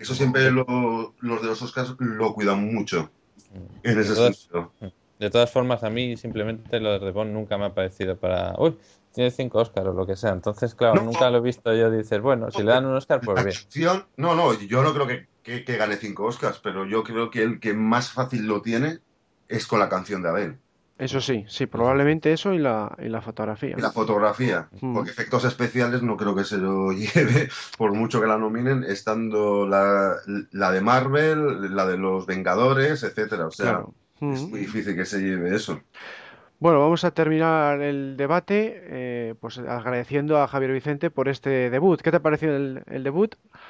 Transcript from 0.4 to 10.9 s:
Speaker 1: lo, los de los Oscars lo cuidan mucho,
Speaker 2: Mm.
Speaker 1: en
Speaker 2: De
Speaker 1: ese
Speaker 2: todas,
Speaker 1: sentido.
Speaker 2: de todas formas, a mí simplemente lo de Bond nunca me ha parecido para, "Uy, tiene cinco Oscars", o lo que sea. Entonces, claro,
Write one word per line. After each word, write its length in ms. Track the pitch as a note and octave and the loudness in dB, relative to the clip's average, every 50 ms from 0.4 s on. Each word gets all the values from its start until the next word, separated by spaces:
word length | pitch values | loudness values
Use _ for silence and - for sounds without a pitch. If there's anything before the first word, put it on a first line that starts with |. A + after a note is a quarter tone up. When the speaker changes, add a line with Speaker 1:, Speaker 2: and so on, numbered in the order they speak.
| C3 C3 | 4 4
Speaker 1:
lo, 640 | B2+ B2+ B2+ B2+ B2+ B2 B2 A#2 A2+ A2+ A2+ - - _ | 4 4 2 2 0 0 2 0 0 -2 -4 -8 -10 _
los 220 | B2 A#2 A#2 G#2+ A2+ | -6 -4 -4 -2 -2
de 40 | |
los 160 | A2+ A2 G#2+ A#2+ | -2 -4 -4 -6
Oscars 320 | - - B2+ B2+ B2+ C3 - | -6 -6 -6 -6 -6 -4 -4
lo 340 | B2+ A#2 A2 G#2+ A2+ G#2+ G#2+ | -4 -4 0 0 0 0 0
cuidan 400 | G#2+ G#2 G2+ G2 G2+ G#2 G#2+ A2+ | 2 2 2 2 2 0 0 -2
mucho, 340 | G#2+ G2+ - F#2+ E2+ D#2 - _ _ _ _ _ - _ _ G2 | -2 -2 -2 -2 -2 -2 -4 _ _ _ _ _ -20 _ _ -18
Speaker 2:
Mm. 340 | F#2 F2+ F#2 - - - | -18 -18 -18 -16 -6 -2
Speaker 1:
en 80 | A#2+ A2 | 0 2
Speaker 2:
De 60 | G#2+ | 2
Speaker 1:
ese 140 | G#2 G2+ G#2+ | 2 2 4
Speaker 2:
todas, 200 | A2 A#2+ A#2+ F#2+ | 4 4 4 4
Speaker 1:
sentido. 360 | - - _ E2+ F2 E2+ - _ _ G#2 F#2+ - _ _ _ _ - | 0 -6 _ -6 -6 -6 -6 _ _ -16 -16 -16 _ _ _ _ -6
Speaker 2:
de 100 | G#2 G2+ | -4 2
todas 220 | G2 A#2+ A#2+ A#2 - | 4 4 4 4 2
formas, 320 | C3 B2 B2+ B2 G#2+ A#2 | 0 0 2 0 -2 -2
a 60 | G#2+ | -2
mí 260 | A2 A#2+ B2+ B2 A#2+ | -2 -2 -2 -4 -6
simplemente 640 | A#2 - A#2 A2 A2 G#2 A2 A2+ A2 A2 - A#2+ A#2 | -6 -8 -6 -4 -4 -4 -4 -6 -8 -6 -4 -4 -2
lo 180 | A2 G#2+ G2+ F#2+ | 0 0 0 0
de 140 | G2 F#2+ F#2 | -2 -4 -4
Bond 200 | G#2 A2 G#2+ G#2 | -2 -4 -4 -4
nunca 240 | A2 G#2+ - G#2 | -6 -4 -4 -4
me 100 | G2+ G2+ | -2 -2
ha 60 | G2 F#2+ | -2 -2
parecido 440 | G2 F#2+ F#2 - - G2 F#2 F2+ | -2 -4 -4 -4 -4 -4 -4 -4
para, 400 | - - F#2 F#2 F2+ F2+ F2 F2+ - | -2 -2 -2 0 0 -2 -4 -2 0
"Uy, 180 | E3+ E3 E3 - _ _ _ _ _ _ _ | 0 0 0 -2 _ _ _ _ _ _ _
tiene 160 | B2 B2 B2 | -2 0 0
cinco 300 | B2 - C3 A#2+ - C3+ | 0 -2 -6 0 2 2
Oscars", 260 | A#2 - - G2 F#2+ | 2 2 0 -2 -2
o 60 | F#2+ F2+ | -2 -2
lo 140 | F#2 F#2 | -2 -2
que 100 | F#2 F#2+ | -4 -4
sea. 140 | F#2+ - G#2+ | -2 -2 -2
Entonces, 440 | F#2+ F#2+ - G#2+ G#2 - B2+ A#2 - | -2 0 -2 -4 -2 -2 -4 -4 -2
claro, 220 | - B2 A#2 | 2 4 4